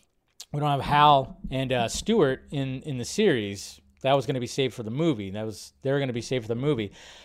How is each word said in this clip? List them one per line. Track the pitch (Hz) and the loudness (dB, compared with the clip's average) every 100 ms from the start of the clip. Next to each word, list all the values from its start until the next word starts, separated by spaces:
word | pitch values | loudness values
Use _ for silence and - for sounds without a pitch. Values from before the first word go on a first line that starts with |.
| _ _ _ - - | _ _ _ -20 -10
we | 147 | -4
don't | 143 | 0
have | 139 | 0
Hal | - 147 151 139 123 - - | 2 6 8 6 4 -8 -6
and, | 131 131 | -4 0
uh, | 123 113 | 0 0
Stewart | - - 220 139 131 - | -2 0 4 4 2 -6
in, | 143 135 131 | -6 -4 -6
in | 151 127 | -6 -8
the | |
series. | 117 - 214 127 101 98 - - _ _ | -4 2 2 2 -2 -8 -12 -20 _ _
That | 131 | 2
was | 139 139 | 2 2
gonna | 131 | -4
be | 120 | -4
saved | - 131 | -2 -2
for | - | -2
the | 107 | -8
movie. | 127 165 110 98 | -2 0 0 -4
That | 104 110 | -6 -8
was, | 95 - _ | -10 -16 _
they | 131 | -2
were | 139 | -2
gonna | 135 | -2
be | 117 | -4
saved | - 127 107 | -4 -4 -4
for | |
the | 117 | -2
movie. | 143 123 101 - - - | 0 -2 -4 -8 -20 -20